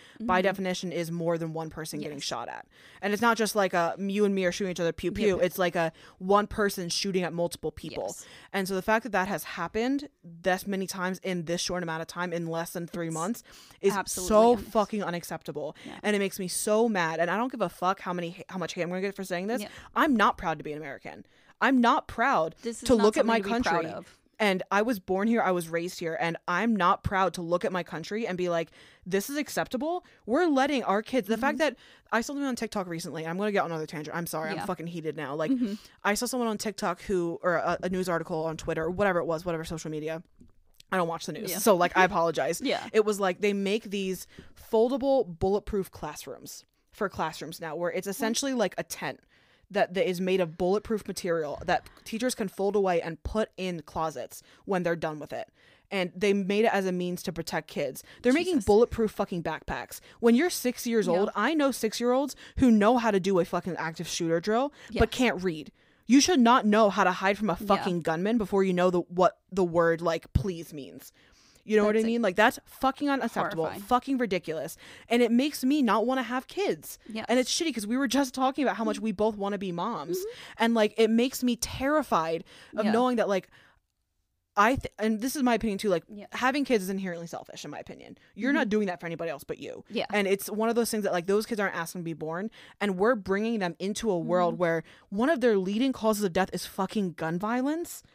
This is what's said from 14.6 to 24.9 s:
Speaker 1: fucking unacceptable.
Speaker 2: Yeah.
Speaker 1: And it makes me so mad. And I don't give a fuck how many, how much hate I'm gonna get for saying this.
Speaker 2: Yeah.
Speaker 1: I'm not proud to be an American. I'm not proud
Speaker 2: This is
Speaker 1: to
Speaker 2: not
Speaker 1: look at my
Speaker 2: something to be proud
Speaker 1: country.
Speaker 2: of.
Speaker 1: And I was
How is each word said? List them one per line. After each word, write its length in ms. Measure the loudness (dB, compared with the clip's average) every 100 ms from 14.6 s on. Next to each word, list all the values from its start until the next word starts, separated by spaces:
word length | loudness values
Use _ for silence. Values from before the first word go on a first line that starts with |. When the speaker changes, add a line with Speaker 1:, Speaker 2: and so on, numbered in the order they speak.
| 2
Speaker 1:
fucking 320 | 0 0 -2
unacceptable. 720 | -4 -6 -6 -10 -8 -8 -8 -10
Speaker 2:
Yeah. 140 | -16 -6
Speaker 1:
And 100 | 0
it 60 | 0
makes 180 | 0 -4
me 80 | -6
so 420 | -4 2 4 4
mad. 300 | 2 0 0
And 100 | 0
I 80 | 0
don't 140 | -2
give 100 | -2
a 80 | -4
fuck 320 | 0 -2 -2
how 120 | -4
many, 320 | -4 -6 -10 -10
how 80 | -6
much 160 | -6
hate 80 | -4
I'm 60 | -4
gonna 120 | -2
get 140 | -4 -6
for 80 |
saying 240 | -6 -6 -4
this. 140 | -4
Speaker 2:
Yeah. 60 | -6 -14 -8 0
Speaker 1:
I'm 200 | 2 4
not 220 | 4 2
proud 200 | -4 -6
to 60 |
be 60 | -6
an 60 | -10
American. 480 | -12 -14 -14 -16 -20 _ _ _
I'm 200 | 4 6
not 260 | 6 4 0
proud 480 | -2 2 2 0 -4
Speaker 2:
This 200 | -8 -6
is 20 | 2
Speaker 1:
to 100 | 6
Speaker 2:
not 60 |
Speaker 1:
look 140 | 6 4
at 100 | 4
my 120 | 2
Speaker 2:
something 120 | 2
to 40 | 0
be 40 |
proud 100 | 0 0
Speaker 1:
country. 80 | -2
Speaker 2:
of. 220 | -8 -14 _ _ -2
Speaker 1:
And 220 | 0 0 0
I 120 | 0
was 160 | 2